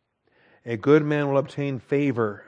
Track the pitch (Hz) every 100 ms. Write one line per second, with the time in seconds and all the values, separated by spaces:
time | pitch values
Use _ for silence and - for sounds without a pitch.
0 | _ _ _ _ _ _ - 117 131 151
1 | 147 151 143 139 143 - 143 131 - 143
2 | 143 120 110 101